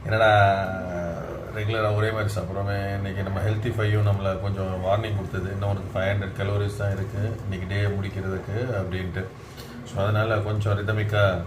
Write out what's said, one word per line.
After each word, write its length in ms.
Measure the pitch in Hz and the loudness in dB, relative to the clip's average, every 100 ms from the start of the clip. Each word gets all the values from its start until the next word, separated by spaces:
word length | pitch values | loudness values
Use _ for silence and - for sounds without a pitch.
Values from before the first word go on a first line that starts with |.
என்னடா 600 | - 110 110 104 98 98 95 95 90 87 87 85 90 95 - 107 | 0 4 6 8 8 6 2 -2 -4 -4 -4 -6 -6 -8 -8 -4
ரெகுலரா 400 | 107 113 107 104 | -2 0 2 2
ஒரே 160 | 107 | 2
மாதிரி 220 | 110 104 | 0 -2
சாப்பிட்றோமே, 640 | 104 87 95 101 101 98 98 | -2 -4 -2 -2 -2 -2 -2
இன்னைக்கு 280 | 98 95 | -4 -2
நம்ம 160 | 95 98 | -2 0
ஹெல்த்தி 280 | 101 104 120 | 0 0 0
ஃபையும் 460 | 113 107 107 104 | 0 2 4 4
நம்மள 280 | 101 98 92 | 4 2 -2
கொஞ்சம் 420 | 98 98 95 92 | -2 -2 -2 -2
வார்னிங் 320 | 92 101 110 101 | 2 2 2 -2
கொடுத்தது, 360 | 90 92 92 | -2 -4 -4
"இன்னும் 180 | 98 101 | -2 -2
உனக்கு 300 | 98 92 98 | -2 -4 -2
ஃபைவ் 40 | |
ஹண்ட்ரட் 380 | 95 101 95 92 | 0 0 -2 -4
கலோரிஸ் 360 | 98 101 101 - | -2 0 -2 -2
தான் 140 | 101 | -2
இருக்கு 440 | 95 92 101 107 - 101 | -2 -4 -4 -4 -4 -6
இன்னைக்கு 180 | 92 92 | -6 -4
டே 180 | 101 101 | 0 0
முடிக்கிறதுக்கு" 920 | 98 95 98 95 95 - 101 127 107 | 0 -4 -4 -4 -4 -4 -4 -2 -2
அப்படின்ட்டு. 500 | 90 92 92 90 95 - - - - - - | -2 -4 -4 -4 -6 -10 -18 -16 -14 -14 -10
So, 180 | - | -2
அதனால 340 | 98 104 110 107 | 2 2 2 2
கொஞ்சம் 400 | 101 104 107 101 | 2 0 2 2
ரிதமிக்கா 640 | 104 107 104 104 101 87 | 2 0 2 4 4 4